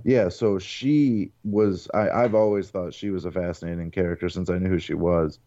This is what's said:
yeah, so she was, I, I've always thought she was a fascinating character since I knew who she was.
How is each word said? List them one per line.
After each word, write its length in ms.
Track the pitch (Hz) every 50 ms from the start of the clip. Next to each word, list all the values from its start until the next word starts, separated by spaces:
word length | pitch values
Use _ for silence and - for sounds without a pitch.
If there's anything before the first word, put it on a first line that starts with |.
| 110
yeah, 240 | 117 131 123 104 90
so 300 | 85 - 117 107 101 95
she 720 | 95 - - - 120 135 151 151 147 135 117 107 95 - - _ _
was, 460 | 104 101 104 107 104 95 85 - - -
I, 160 | - 107 98
I've 240 | - 101 120 120 104
always 360 | 110 110 107 104 101 92 92
thought 220 | _ 95 90 85 -
she 160 | - - 104
was 140 | 98 92 80
a 80 | 90 85
fascinating 580 | 92 90 87 85 - - 85 85 85 85 82
character 380 | - 95 90 85 87 - - 90
since 220 | - 95 92 82
I 80 | 90 90
knew 100 | 92 92
who 100 | 92 85
she 160 | 80 - 82
was. 440 | 80 85 85 87 85 82 78 - - _